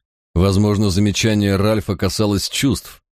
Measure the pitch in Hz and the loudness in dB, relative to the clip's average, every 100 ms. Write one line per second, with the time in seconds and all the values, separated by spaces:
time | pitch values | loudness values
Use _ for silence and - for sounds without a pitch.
0 | _ _ _ 85 98 95 104 101 104 92 | _ _ _ 0 2 4 2 2 0 2
1 | 104 92 113 104 101 98 101 110 - 95 | 0 0 0 0 0 0 0 -2 -4 -4
2 | 95 - 107 101 - - 139 104 - - | -4 -2 -2 -2 -4 -2 -2 -2 -6 -20
3 | _ | _